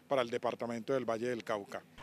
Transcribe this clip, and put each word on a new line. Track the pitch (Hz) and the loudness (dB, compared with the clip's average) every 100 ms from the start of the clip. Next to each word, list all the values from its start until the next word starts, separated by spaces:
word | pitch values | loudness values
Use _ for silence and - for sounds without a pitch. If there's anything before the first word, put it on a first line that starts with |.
| - | 0
para | 135 | 2
el | 120 | 4
departamento | 120 120 117 120 117 110 | 2 0 0 -2 -4 0
del | 135 | 0
Valle | 117 113 123 | 2 0 0
del | 120 | -2
Cauca. | 104 107 101 - - - | -2 -2 -2 -10 -10 -16